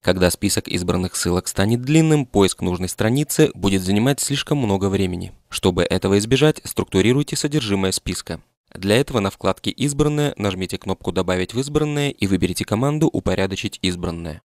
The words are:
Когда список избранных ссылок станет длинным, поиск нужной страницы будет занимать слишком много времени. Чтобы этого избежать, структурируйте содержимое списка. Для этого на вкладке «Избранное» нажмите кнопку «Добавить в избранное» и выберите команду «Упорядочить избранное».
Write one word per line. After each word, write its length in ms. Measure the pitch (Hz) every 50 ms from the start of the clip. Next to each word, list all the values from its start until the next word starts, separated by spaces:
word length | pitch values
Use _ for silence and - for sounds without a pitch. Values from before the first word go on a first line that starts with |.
| -
Когда 260 | 92 90 92 90 87
список 380 | - _ - 101 - - -
избранных 480 | - - 87 90 87 87 90 92 90 -
ссылок 320 | - - 90 87 90 -
станет 340 | - - - 98 104 117 120
длинным, 440 | 127 131 151 160 160 156 156 151 135
поиск 360 | - - 101 98 92 - -
нужной 280 | 87 90 90 85 92 90
страницы 640 | - - 107 110 123 143 151 - - - - - -
будет 300 | - 87 101 98 95 90
занимать 360 | 92 101 104 117 135 143 -
слишком 380 | - - 139 139 - - 151
много 320 | 147 127 104 98 95 98 98
времени. 420 | 95 98 98 90 90 87 90 92 - - _
Чтобы 360 | _ - - - 95 90 90 87
этого 340 | - 85 92 - 98 98
избежать, 420 | 101 104 117 131 131 147 156 151 - _
структурируйте 720 | - - - 98 - - 95 95 110 123 143 147 - -
содержимое 560 | - - 151 143 151 123 104 98 98 95 95 -
списка. 480 | - _ - 90 - - - 85 - _ _ _ _ _ _ -
Для 240 | - 92 98 107
этого 240 | 123 139 - 139 117
на 80 | 101 98
вкладке 420 | - _ - 98 92 - - -
«Избранное» 600 | - - 123 143 139 139 151 147 147 147 147 143 -
нажмите 420 | - 101 101 95 92 95 - -
кнопку 360 | - - 92 95 _ - - 87
«Добавить 400 | 92 90 90 92 92 92 - -
в 60 | 120
избранное» 480 | 139 143 147 151 151 151 147 147 143 143
и 180 | - _ 107
выберите 380 | 95 98 87 98 90 87 - -
команду 420 | - 104 107 131 143 147 151 160
«Упорядочить 720 | - - - - 104 92 - 95 95 98 - - 101 - -
избранное». 600 | - 92 90 87 87 85 85 85 85 80 76 - _ _